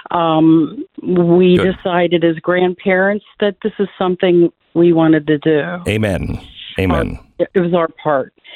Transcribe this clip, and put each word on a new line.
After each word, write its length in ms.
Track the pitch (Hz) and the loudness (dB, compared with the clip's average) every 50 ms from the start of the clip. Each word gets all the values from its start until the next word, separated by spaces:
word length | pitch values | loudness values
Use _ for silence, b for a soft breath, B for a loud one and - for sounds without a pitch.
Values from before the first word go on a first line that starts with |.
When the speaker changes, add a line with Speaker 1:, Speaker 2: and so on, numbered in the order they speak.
| B - | B -6
Speaker 1:
um, 720 | - 175 165 165 160 160 160 160 160 165 151 147 202 269 370 - _ - - | -4 -2 -2 0 0 2 4 4 4 4 2 -2 -6 -12 -16 -16 _ -12 -6
we 540 | 170 185 175 175 170 170 180 185 180 180 | -2 -2 0 2 4 4 4 4 4 4
Speaker 2:
Good. 180 | 175 180 190 185 | 2 2 0 -2
Speaker 1:
decided 480 | - - 190 175 175 175 170 175 165 165 | -4 -6 -4 -2 -2 0 0 0 0 0
as 120 | 170 160 | -2 -2
grandparents 880 | 160 - 175 180 180 180 180 180 - - 202 185 185 190 196 208 208 - _ _ - | -2 -4 -2 -2 0 0 -2 -4 -4 -2 -2 0 0 0 0 -2 -4 -8 _ _ -4
that 160 | 214 208 190 - - | -4 -4 -2 -4 -8
this 100 | 214 - | -8 -4
is 100 | - 202 185 - - | -4 -6 -6 -4 -4
something 520 | 190 180 180 - 196 185 175 175 170 170 - _ _ _ - | -4 -4 -2 0 0 2 4 4 2 2 -2 _ _ _ -2
we 200 | 160 175 175 165 | 2 2 2 4
wanted 340 | 165 160 160 156 156 147 | 4 4 2 2 2 0
to 100 | 151 151 143 | -2 -2 0
do. 220 | - 160 156 147 139 175 180 175 175 | 0 0 0 0 -2 -4 -8 -8 -6
Speaker 2:
Amen. 540 | - 104 107 107 101 92 - - - - - - - - - - - - - | -4 -2 -2 -2 -2 -2 -4 -4 -6 -8 -10 -12 -18 -20 -20 -20 -10 -6 -4
Amen. 400 | 95 92 80 69 55 50 50 - - _ _ - | -2 0 0 -2 -4 -4 -8 -12 -16 _ _ -6
Speaker 1:
Our, 80 | - - - | -6 -2 -2
it 60 | 190 | -2
was 140 | 175 175 175 | -2 0 0
our 120 | 175 165 160 - - - | -2 -2 -4 -6 -6 -4
part. 300 | 151 143 131 160 - _ _ B B B | -2 -2 -2 -4 -6 _ _ B B B